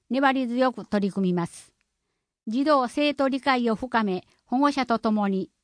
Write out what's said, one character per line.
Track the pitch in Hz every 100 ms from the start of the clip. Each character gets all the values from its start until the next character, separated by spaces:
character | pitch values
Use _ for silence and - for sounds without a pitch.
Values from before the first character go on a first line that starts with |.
| -
粘 | 247 277
り | 269 240
強 | 247 254
く | 226
取 | - 208 196
り |
組 | 196 185
み |
ま | 175 170
す。 | - - _ _ _ _ _ _ _ 226
児 | 240 294
童 | 285 240
生 | 294 294
徒 | 285 269
理 | 262
解 | 277 254 233
を | 208
深 | 254 233
め、 | 208 180 - _ _
保 | 254
護 | 285
者 | 277 247
と | 226
共 | 226 214 202
に | 190 - _